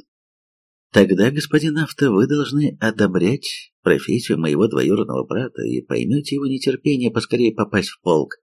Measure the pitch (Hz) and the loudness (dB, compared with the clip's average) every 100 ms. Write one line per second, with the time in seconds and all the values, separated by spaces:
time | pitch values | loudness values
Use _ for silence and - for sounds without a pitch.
0 | _ _ _ _ _ _ _ _ _ 104 | _ _ _ _ _ _ _ _ _ 4
1 | 95 95 117 147 - 151 156 151 151 - | 4 4 2 0 0 0 0 -2 -4 0
2 | 139 95 131 147 127 143 147 - 110 110 | 2 4 2 0 0 -2 -2 -2 -4 0
3 | 101 90 90 139 - - - _ - 73 | 0 2 0 -2 -6 -14 -16 _ 0 0
4 | - 117 - 90 80 73 104 67 65 107 | 0 -4 -2 -2 0 0 0 2 0 0
5 | 98 64 - 104 127 - 57 62 - 117 | -2 -4 -4 -6 -6 -8 -6 -6 -4 -4
6 | 117 143 147 139 139 131 139 127 151 135 | -2 -2 -2 -4 -4 -2 -2 -2 -2 0
7 | 120 110 - 117 117 107 104 - 104 - | 0 -2 -2 0 0 0 -2 -2 -2 -4
8 | 90 78 65 - | 0 0 0 -8